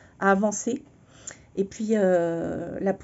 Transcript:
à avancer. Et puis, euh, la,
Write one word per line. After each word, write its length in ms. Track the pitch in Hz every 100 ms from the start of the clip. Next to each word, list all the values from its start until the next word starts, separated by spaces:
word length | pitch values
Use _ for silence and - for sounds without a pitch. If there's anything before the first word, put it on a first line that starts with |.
| - -
à 120 | 196
avancer. 520 | 196 214 208 - 269 - - - - - - - -
Et 100 | 196
puis, 240 | - 214
euh, 880 | 220 190 180 170 165 170 165 170 -
la, 180 | 196 190